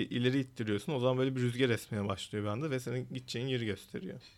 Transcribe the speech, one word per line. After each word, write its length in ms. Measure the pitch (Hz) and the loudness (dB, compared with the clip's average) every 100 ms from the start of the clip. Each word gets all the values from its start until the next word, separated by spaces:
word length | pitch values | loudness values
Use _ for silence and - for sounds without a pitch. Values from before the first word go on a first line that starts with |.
| - | 0
ileri 340 | 120 123 135 | 2 2 2
ittiriyorsun. 540 | 127 - 110 104 - | 0 -2 0 0 0
O 60 | 143 | 2
zaman 180 | 123 127 | 4 4
böyle 180 | 135 131 | 2 2
bir 60 | |
rüzgar 280 | 123 120 131 | 0 4 4
esmeye 380 | 110 - 110 101 | 2 0 -2 0
başlıyor 360 | 98 - 107 104 | -2 -4 -4 -2
bir 40 | |
anda 220 | 104 156 | -2 -2
ve 80 | 131 | -2
senin 340 | 123 127 127 | -2 -4 -4
gideceğin 340 | 131 - 117 135 | -8 -6 -4 0
yeri 180 | 127 113 | 0 0
gösteriyor. 560 | 95 - - 185 - - | -2 -6 -8 -8 -10 -14